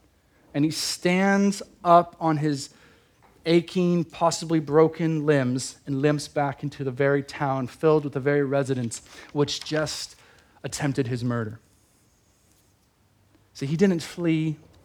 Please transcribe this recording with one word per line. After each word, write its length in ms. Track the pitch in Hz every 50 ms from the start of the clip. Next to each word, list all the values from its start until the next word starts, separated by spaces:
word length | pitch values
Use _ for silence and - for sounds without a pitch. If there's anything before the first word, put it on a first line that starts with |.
| _ _ _ _ _ _ _ _ _ _ -
and 120 | 143 147
he 80 | 160 151
stands 920 | - - - - - - 180 180 185 196 196 196 196 202 202 196 - - - _ _ -
up 320 | 175 170 175 175 175 - -
on 200 | 170 160 160 143
his 320 | 151 156 147 135 131 - - - - - _ _ _ _ _ _ _ _ _ _ -
aching, 560 | 165 170 170 165 - - 185 180 175 175 175 165
possibly 560 | - - - 175 165 160 - 175 160 165 160
broken 640 | 147 139 143 156 160 156 160 - 170 160 160 156 147
limbs 520 | 151 151 139 131 123 127 131 123 - - - -
and 160 | - 139 135 139
limps 240 | 151 147 147 -
back 360 | - - 156 143 139 135 - -
into 180 | 143 - - 139
the 80 | 135
very 320 | 123 123 143 139 139 143 139
town 460 | - - - 151 135 135 135 127 117
filled 340 | - - - 160 156 156 147
with 120 | 143 -
the 60 | 139
very 220 | 127 143 143 147 143
residents 600 | 131 139 139 139 123 135 127 120 113 - - - - - - - - -
which 300 | 147 147 139 - - -
just 540 | - 151 151 156 139 - - - - - _ - _ _ _ _ _ _ _ -
attempted 420 | 139 - - 151 143 127 139 135
his 160 | 117 127 117 120
murder. 380 | 127 120 117 113 107 113 - _ _ _ _ _ _ _ _ _ _ _ _ _ _ _ _ _ _ _ _ _ _ _ _ _ _ _ _ _ _ _ _ _ _ _ _ _ _ -
See, 120 | - 143
he 100 | 135 160
didn't 260 | 160 202 196 180 165 -
flee. 540 | - - 180 175 165 160 160 156 160 151 151 - - - _ _